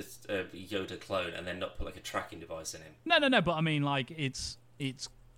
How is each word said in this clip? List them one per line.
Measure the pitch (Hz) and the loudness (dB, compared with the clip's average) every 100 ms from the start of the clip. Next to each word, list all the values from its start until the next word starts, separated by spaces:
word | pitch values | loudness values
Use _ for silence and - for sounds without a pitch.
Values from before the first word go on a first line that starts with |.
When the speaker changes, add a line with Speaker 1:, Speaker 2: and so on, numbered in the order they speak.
| 98 - - | -10 -10 -4
Speaker 1:
a, | 101 | -2
a | 90 | -2
Yoda | 90 95 101 92 87 | -8 -4 -2 -2 -6
clone | - 98 87 82 | -2 0 0 -2
and | 90 | -4
then | 90 | -4
not | 92 - | -4 -4
put, | - | -6
like, | - | -8
a | |
tracking | - 101 - 82 | -4 -4 -4 -8
device | 85 82 80 | -8 -8 -8
in | 80 | -10
him? | 78 - - | -12 -8 2
Speaker 2:
No, | 330 | 6
no, | 277 | 8
no. | 247 | 6
But | 170 | 6
I | 160 | 4
mean, | 160 151 | 4 4
like, | 143 139 127 165 | 4 2 0 -2
it's, | 135 - - - - - | -2 -2 -8 -10 -16 -6
it's | 135 131 - - - | -6 -6 -10 -14 -20